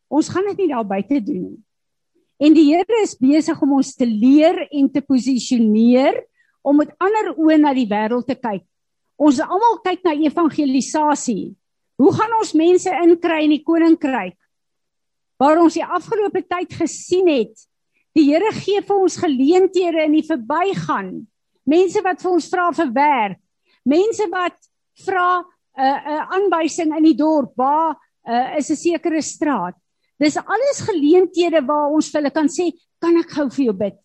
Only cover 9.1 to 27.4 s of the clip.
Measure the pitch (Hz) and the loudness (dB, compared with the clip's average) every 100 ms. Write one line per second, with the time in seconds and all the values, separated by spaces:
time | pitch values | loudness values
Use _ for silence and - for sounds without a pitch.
9.1 | - 294 254 302 370 466 370 370 359 349 | 0 2 2 0 0 0 0 -4 -2 -2
10.1 | 302 311 339 330 - 285 262 - 311 302 | 0 -2 0 -2 0 0 0 -2 0 0
11.1 | - - 190 - 196 _ _ _ - 302 | 0 -2 -6 -8 -16 _ _ _ 2 2
12.1 | - 440 453 370 311 339 359 381 359 339 | 4 0 -2 0 2 4 2 0 2 4
13.1 | 339 349 320 302 302 - 330 330 320 277 | 4 2 0 0 0 0 2 4 2 0
14.1 | 247 185 - _ _ _ _ _ _ _ | -4 -6 -12 _ _ _ _ _ _ _
15.1 | _ _ - 277 320 330 330 - 349 - | _ _ 0 2 4 4 2 -4 -6 -4
16.1 | 440 403 381 - 359 370 - 330 - - | -2 -2 -4 -4 -6 -6 -6 -6 -6 -4
17.1 | 359 359 277 208 _ _ _ _ _ _ | 0 2 2 -2 _ _ _ _ _ _
18.1 | 320 285 311 427 - - 403 - 403 370 | 2 4 2 0 -4 -4 -4 0 0 0
19.1 | - 349 254 269 370 381 359 349 320 311 | 0 -2 0 2 4 2 0 -2 0 0
20.1 | 311 311 311 220 302 392 330 156 247 185 | 0 0 -4 -4 -4 -2 -4 -4 -6 -6
21.1 | 170 - _ _ _ 254 330 370 427 370 | -12 -18 _ _ _ 0 2 2 0 -4
22.1 | - 359 359 - 370 349 320 311 226 294 | -4 -2 -2 -2 -2 -2 -2 -2 0 0
23.1 | 269 202 180 _ _ _ _ 240 311 427 | 0 -4 -8 _ _ _ _ -2 0 0
24.1 | 440 415 359 349 - _ _ _ _ - | -2 -4 -4 -6 -8 _ _ _ _ -6
25.1 | 381 359 359 349 _ _ - 269 277 294 | -2 0 -2 -4 _ _ -4 -2 -2 -4
26.1 | 302 269 370 403 339 320 - 311 311 320 | -8 -6 -2 0 0 -2 -4 -4 2 2
27.1 | 247 311 311 | 4 2 0